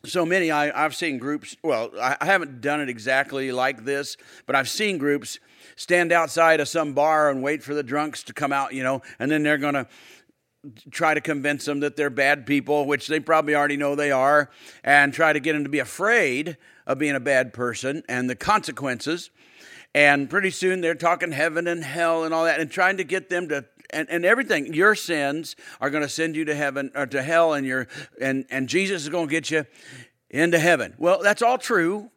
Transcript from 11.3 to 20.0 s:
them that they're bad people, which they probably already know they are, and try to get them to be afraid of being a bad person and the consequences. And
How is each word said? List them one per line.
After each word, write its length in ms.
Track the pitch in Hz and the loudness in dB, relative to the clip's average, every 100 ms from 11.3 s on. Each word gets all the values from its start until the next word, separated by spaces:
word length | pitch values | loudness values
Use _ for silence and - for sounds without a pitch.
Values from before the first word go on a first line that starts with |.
| 147 139 143 | -2 -2 -2
them 160 | - 143 | -2 -2
that 160 | 143 143 | -2 -2
they're 140 | 143 | -2
bad 360 | 123 139 147 117 | 2 2 2 2
people, 380 | 143 135 147 | -2 2 0
which 220 | 139 143 - | 0 -2 -2
they 120 | 156 | -4
probably 360 | 143 160 147 | 2 2 4
already 240 | 151 143 143 | 2 0 0
know 160 | 143 | -2
they 180 | 143 147 | -2 0
are, 380 | 135 135 147 143 - - - | 2 4 4 2 -10 -20 -8
and 300 | - 143 143 | 4 6 6
try 180 | 135 160 | 4 2
to 80 | 151 | 2
get 140 | 143 | 0
them 100 | 151 | -2
to 60 | 143 | -2
be 80 | 143 | -2
afraid 800 | 123 - 196 233 156 127 160 147 _ _ - | -4 -2 2 2 2 0 -4 -10 _ _ -6
of 120 | 135 | -2
being 180 | 147 139 | -2 -2
a 40 | |
bad 340 | 123 135 131 | 2 2 2
person 480 | - 123 110 131 151 - | -4 -6 -4 -6 -6 -6
and 200 | 123 127 | -4 -4
the 80 | 123 | -4
consequences. 920 | - 208 - 131 135 120 139 170 - _ _ _ - - - | 0 0 0 -8 -6 -6 -4 -6 -8 _ _ _ -20 -20 -2
And 340 | 147 | 4